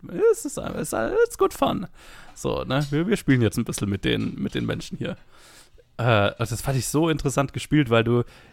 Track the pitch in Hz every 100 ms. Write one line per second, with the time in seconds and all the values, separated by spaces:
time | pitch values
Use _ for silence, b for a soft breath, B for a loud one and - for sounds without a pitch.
0 | - - 453 403 294 - - - - -
1 | - 415 466 - 381 - 269 - 175 B
2 | B B B - - 65 - 131 143 147
3 | 180 214 - 131 110 - 113 - 101 98
4 | 123 110 110 - - 127 113 - - -
5 | - 190 B B B B B B _ -
6 | 120 110 101 - 113 - - 131 - 147
7 | 165 151 143 143 135 120 - 151 123 117
8 | 113 120 117 B B